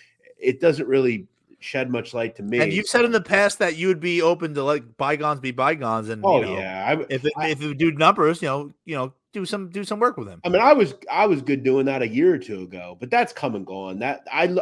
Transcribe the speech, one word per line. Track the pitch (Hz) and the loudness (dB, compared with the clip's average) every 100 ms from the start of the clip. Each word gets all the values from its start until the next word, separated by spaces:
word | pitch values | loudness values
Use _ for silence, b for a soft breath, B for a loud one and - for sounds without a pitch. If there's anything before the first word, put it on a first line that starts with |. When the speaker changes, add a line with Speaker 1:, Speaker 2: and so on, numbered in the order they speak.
| B B B _ | B B B _
Speaker 1:
it | 127 - | -2 2
doesn't | 170 143 127 | 2 2 2
really | 135 127 110 92 _ _ _ | 2 2 0 -6 _ _ _
shed | - 135 127 | -8 -4 -2
much | 120 117 | -4 -4
light | 120 113 - | -6 -6 -6
to | |
me. | 101 120 | -4 0
Speaker 2:
And | 156 | 0
you've | 175 208 | 0 0
said | 233 240 | 2 2
in | |
the | 226 | 0
past | 165 196 202 - | 2 2 2 2
that | 180 160 | -2 0
you | 185 | 0
would | 170 | 0
be | 175 170 | 0 2
open | 165 170 160 143 | 2 2 -2 -2
to, | |
like, | 139 147 120 - | 0 0 -4 -4
bygones | 139 147 151 143 | -2 0 -2 -2
be | 131 | -4
bygones, | 123 135 160 120 113 107 | 0 0 0 -2 -2 -4
and, | 110 196 | -2 4
Speaker 1:
Oh, | 147 | 4
Speaker 2:
you | 107 | 2
know, | 92 | -4
Speaker 1:
yeah. | 95 95 107 | -6 -4 -2
I, | 156 - | -2 -2
Speaker 2:
if | 131 | -4
it, | 147 151 | -2 -2
Speaker 1:
I | 156 | -2
Speaker 2:
if | 143 | -4
it | 151 | -6
would | 139 | 0
do | 165 | 0
numbers, | 147 160 202 151 165 | 4 4 4 2 2
you | 147 | -2
know, | 139 143 - | -4 -6 -14
you | - 147 | -8 -6
know, | 131 - _ | -6 -10 _
do | 208 185 | -8 -6
some, | 208 185 | -6 -8
do | 190 196 | -8 -6
some | 208 | 0
work | 240 - | 0 0
with | 104 | -10
him. | 85 | -8
Speaker 1:
I | 180 | 0
mean, | 185 | 6
I | 254 | 8
was, | 294 170 - - | 6 4 -2 -6
I | 160 214 | 0 2
was | 147 | 2
good | 127 139 | 0 0
doing | 131 135 135 | 2 2 2
that | 135 | 0
a | 117 | -2
year | 117 180 | 2 2
or | 147 | 2
two | - 98 | -2 -10
ago, | 90 92 87 90 | -12 -14 -14 -14
but | 123 | -2
that's | 240 233 | 0 0
come | - 139 104 | -2 -6 -4
and | 95 | -8
gone. | 95 95 92 | -10 -8 -6
That | 127 - - | -6 -6 -6
I, | 147 180 180 | -2 0 0